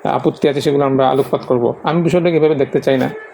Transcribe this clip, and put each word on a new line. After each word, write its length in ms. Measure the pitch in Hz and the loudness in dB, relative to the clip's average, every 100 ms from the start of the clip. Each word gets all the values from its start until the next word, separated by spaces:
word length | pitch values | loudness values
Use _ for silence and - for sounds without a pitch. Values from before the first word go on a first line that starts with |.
আপত্তি 440 | - 127 160 - 151 | -2 -2 -2 0 0
আছে 120 | 139 | 0
সেগুলো 240 | 147 143 | 0 0
আমরা 240 | 139 135 131 | 2 2 2
আলোকপাত 320 | 135 - 147 - | 2 0 -4 -2
করব। 280 | 123 120 123 | 0 0 -2
আমি 200 | 151 165 | -2 0
বিষয়টাকে 340 | 170 180 170 160 | 2 2 2 2
এভাবে 180 | 151 | 2
দেখতে 260 | 147 135 143 | 2 0 0
চাই 180 | 143 131 | 0 0
না। 120 | 135 - - | 0 -6 -16